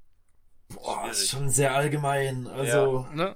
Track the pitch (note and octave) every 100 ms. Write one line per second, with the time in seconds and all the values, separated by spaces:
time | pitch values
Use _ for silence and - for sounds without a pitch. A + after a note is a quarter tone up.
0 | - - _ _ - - - - - -
1 | A#2 A#2 - C3 C3+ C#3 C#3 C3+ D3 D3+
2 | C#3+ C#3 C3+ B2+ A#2+ C3 C3+ A#2+ C3+ C3
3 | B2+ D3 F#3+